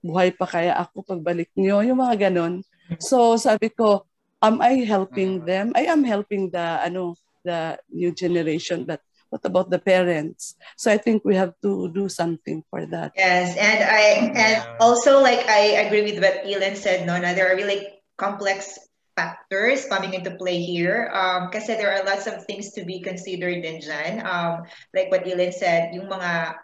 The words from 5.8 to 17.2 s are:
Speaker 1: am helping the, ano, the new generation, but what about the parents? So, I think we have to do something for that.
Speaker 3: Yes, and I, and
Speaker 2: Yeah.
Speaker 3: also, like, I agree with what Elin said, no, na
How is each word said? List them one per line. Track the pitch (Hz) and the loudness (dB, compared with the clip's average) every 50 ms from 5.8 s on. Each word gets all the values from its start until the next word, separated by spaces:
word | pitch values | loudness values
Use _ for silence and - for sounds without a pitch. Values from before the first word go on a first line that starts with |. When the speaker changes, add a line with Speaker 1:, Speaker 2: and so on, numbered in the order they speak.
| 294 349 | 2 2
Speaker 1:
am | 330 302 277 | 2 2 2
helping | 247 214 202 208 _ - 196 196 180 175 | 2 0 -2 -2 _ -4 -4 -4 -4 -4
the, | 175 170 170 165 151 - | -4 -4 -2 -2 -2 -4
ano, | 175 175 185 185 175 170 _ _ _ _ _ | -4 -4 -4 -6 -6 -8 _ _ _ _ _
the | _ 180 170 165 160 160 - - - _ | _ -6 -4 -4 -4 -4 -6 -8 -12 _
new | - 165 175 175 165 | -6 -2 -2 -2 -2
generation, | - 180 170 175 170 165 156 151 170 - - 175 - - | -2 -2 0 0 0 0 0 -2 -4 -4 -4 -6 -6 -4
but | - 160 - _ _ _ _ _ _ - | -8 -8 -10 _ _ _ _ _ _ -12
what | - _ 190 | -6 _ 0
about | 185 180 190 180 175 | 0 0 0 2 -2
the | 180 | -2
parents? | _ 196 185 185 185 175 175 156 147 160 - _ - - - _ - - - | _ 2 4 4 4 2 0 0 -2 -6 -8 _ -16 -18 -18 _ -20 -20 -16
So, | - - 240 208 | -4 2 2 2
I | 208 | 2
think | - 233 220 214 - | 4 2 2 2 2
we | 190 202 185 | 2 2 2
have | 190 175 175 _ - | 2 0 -4 _ -4
to | 202 196 190 185 175 | -2 -2 -2 -4 -4
do | 160 196 196 190 - | -4 -4 -4 -4 -2
something | - 170 170 170 156 _ - 160 160 156 _ | -4 -2 -2 -2 -6 _ -8 -8 -8 -8 _
for | - - 165 160 165 | -10 -10 -8 -8 -8
that. | 170 160 - _ | -8 -8 -8 _
Speaker 3:
Yes, | 190 190 185 180 180 180 180 175 | 0 2 4 4 2 2 0 -2
and | 185 208 208 220 214 | 0 2 2 2 2
I, | - - 220 214 214 208 196 156 - - | 2 4 4 6 6 6 6 4 2 0
and | - 240 220 220 220 220 | 2 2 2 4 2 0
Speaker 2:
Yeah. | - - - | -2 -6 0
Speaker 3:
also, | - 226 233 247 240 - 294 269 277 269 | 4 6 6 6 6 6 6 8 8 8
like, | 247 240 240 240 - | 6 6 4 2 4
I | 214 208 208 214 208 202 208 202 | 4 4 6 4 4 2 2 2
agree | 208 214 208 | 2 0 0
with | 208 202 175 | 0 -2 2
what | 185 190 190 - - | 2 2 2 2 -4
Elin | 196 202 196 190 196 196 | -6 -4 -2 -2 -4 -4
said, | 196 - 208 185 185 170 175 | -4 -2 -2 -2 0 0 -2
no, | 175 | -2
na | 180 | -2